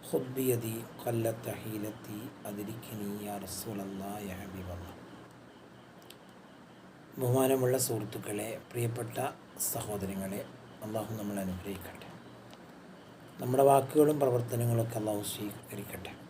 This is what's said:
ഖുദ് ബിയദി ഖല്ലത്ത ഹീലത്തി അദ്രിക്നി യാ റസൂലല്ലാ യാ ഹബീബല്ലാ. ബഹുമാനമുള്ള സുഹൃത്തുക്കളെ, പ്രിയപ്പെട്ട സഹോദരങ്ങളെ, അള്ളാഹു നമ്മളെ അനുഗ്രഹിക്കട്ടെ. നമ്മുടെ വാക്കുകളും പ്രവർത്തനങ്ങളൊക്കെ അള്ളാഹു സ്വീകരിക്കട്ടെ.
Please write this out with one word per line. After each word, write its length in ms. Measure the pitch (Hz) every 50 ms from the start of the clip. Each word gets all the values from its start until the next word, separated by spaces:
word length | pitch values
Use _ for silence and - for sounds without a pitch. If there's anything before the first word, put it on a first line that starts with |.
| - -
ഖുദ് 240 | - 151 131 127 127
ബിയദി 380 | 131 131 127 123 117 117 113 113 113 117 - - - -
ഖല്ലത്ത 500 | 123 117 117 113 113 113 - - 117 107 -
ഹീലത്തി 560 | - 110 110 107 104 107 107 - - - 104 104 117 - - - - 107
അദ്രിക്നി 580 | 104 104 104 98 113 117 - - 113 104 104 101 101 104 104 101
യാ 80 | 101 101 95
റസൂലല്ലാ 680 | 92 - - - 117 107 98 98 98 98 98 95 101 101 107 104 98
യാ 80 | 92 92
ഹബീബല്ലാ. 500 | 101 95 92 95 92 87 87 87 - - - - - - - - - - - - - - - - - - - - - - - - - - - - - - - - - - - - - - - - - - - - - - - -
ബഹുമാനമുള്ള 560 | 131 123 123 131 131 131 135 135 127 123 127 131 123
സുഹൃത്തുക്കളെ, 640 | - 120 110 107 98 - 110 - 107 104 104 107 113 110 - - -
പ്രിയപ്പെട്ട 460 | - 120 120 113 117 120 117 113 - - 123 143 - - - - - - - -
സഹോദരങ്ങളെ, 680 | - 117 117 113 104 101 95 95 98 98 95 95 98 101 92 - - - - - - - -
അള്ളാഹു 260 | 107 107 110 107 107 113 110
നമ്മളെ 220 | 104 104 101 98 95 95
അനുഗ്രഹിക്കട്ടെ. 640 | 92 92 - 101 98 92 87 - - - - - - - - - - - - - - - - - - - - - - - - - - - - - - -
നമ്മുടെ 240 | 127 123 127 135 139 139
വാക്കുകളും 480 | 139 139 131 - - 151 151 147 151 147 143
പ്രവർത്തനങ്ങളൊക്കെ 760 | 131 123 123 117 - 123 117 117 120 120 117 113 117 - 113
അള്ളാഹു 240 | 107 107 107 104 104 - -
സ്വീകരിക്കട്ടെ. 840 | - 104 104 101 - - - - 104 101 - - - 92 - - - -